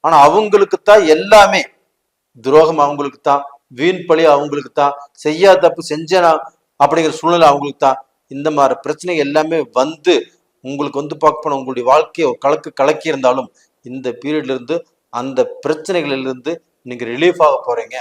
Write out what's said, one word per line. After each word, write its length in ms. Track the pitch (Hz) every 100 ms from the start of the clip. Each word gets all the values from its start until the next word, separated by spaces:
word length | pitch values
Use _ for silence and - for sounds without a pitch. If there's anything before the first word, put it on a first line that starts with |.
ஆனா 140 | 151 160 143
அவங்களுக்கு 500 | 185 214 202 196 185 -
தான் 140 | 160 165 156
எல்லாமே, 460 | 196 214 196 190 - _ _ _ _ _ _ 120 120
துரோகம் 360 | 147 160 156 143
அவங்களுக்கு 340 | 147 143 _ 151
தான், 140 | 143 143 - _ 127
வீண் 240 | 165 185 170
பழி 160 | 160 160
அவங்களுக்கு 380 | 143 147 143 139 -
தான், 140 | 143 143 - _
செய்யாத 380 | 151 156 196 180
தப்பு 180 | 170 - 165
செஞ்சேனா 400 | 151 160 185 170 160 - _ _ _
அப்படிங்கிற 340 | 139 160 156 -
சூழ்நிலை 260 | 160 175 156
அவங்களுக்கு 300 | 143 143 - 139
தான். 160 | 131 - _ _ 139
இந்த 140 | 151 147
மாதிரி 180 | 135 123
பிரச்சனை 320 | - 151 180 165 143
எல்லாமே 340 | 151 156 165 131 123
வந்து 340 | 139 160 180 151 - _ _ _ 131
உங்களுக்கு 360 | 143 147 139
வந்து 140 | 147 147
பார்க்க 200 | 156 151
போனா 140 | 156 139
உங்களுடைய 260 | 127 123 120
வாழ்க்கையை 340 | 147 - - 147
ஒரு 80 | 113 139
கலக்கு 240 | 151 151 -
கலக்கி 280 | 139 156 160
இருந்தாலும் 380 | 139 127 131 120 _ _ _ 120
இந்த 220 | 131 127 117
பீரியட்ல 320 | 139 151 131 131
இருந்து, 200 | 120 170 - _ _
அந்த 260 | 117 131 127 160 -
பிரச்சனைகளிலிருந்து 920 | 143 156 156 180 143 135 131 127 127 170 _ _ 120
நீங்க 140 | 120 117
ரிலீஃப் 280 | 123 175 175 151
ஆக 100 | 131 -
போறீங்க. 300 | 117 117 127